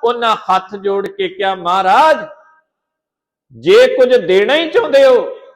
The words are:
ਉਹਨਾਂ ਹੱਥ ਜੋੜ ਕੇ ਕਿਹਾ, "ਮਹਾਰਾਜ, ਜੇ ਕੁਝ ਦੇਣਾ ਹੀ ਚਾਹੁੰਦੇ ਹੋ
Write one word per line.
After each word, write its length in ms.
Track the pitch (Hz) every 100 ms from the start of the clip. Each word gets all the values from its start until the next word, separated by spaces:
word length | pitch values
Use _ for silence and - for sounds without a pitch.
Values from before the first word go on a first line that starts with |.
ਉਹਨਾਂ 320 | 233 240 233 220
ਹੱਥ 400 | - 185 185 202
ਜੋੜ 320 | 202 196 196
ਕੇ 220 | 196 185
ਕਿਹਾ, 260 | 185 196 185
"ਮਹਾਰਾਜ, 600 | 175 185 185 214 311 285 165 - _ _ _ _ _ _ _ _ _ _ _ 117
ਜੇ 360 | 139 208 254 -
ਕੁਝ 200 | 247 247
ਦੇਣਾ 400 | 175 185 214 294
ਹੀ 140 | 330
ਚਾਹੁੰਦੇ 340 | 370 339 277 269
ਹੋ 340 | 240 180 - -